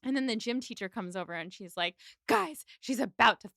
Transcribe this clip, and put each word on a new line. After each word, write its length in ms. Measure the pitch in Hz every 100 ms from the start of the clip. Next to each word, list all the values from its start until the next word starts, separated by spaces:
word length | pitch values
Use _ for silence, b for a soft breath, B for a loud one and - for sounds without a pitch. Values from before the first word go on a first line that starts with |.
And 120 | 247 269
then 100 | 269
the 100 | 220
gym 240 | 233 247
teacher 280 | - 240 190
comes 280 | 233 180 180
over 160 | 170
and 200 | 170 165
she's 240 | - 185 175
like, 200 | 170 - B B -
Guys, 360 | 440 359 311 - B
she's 200 | - 254
about 400 | 240 - 233 202
to 100 | 202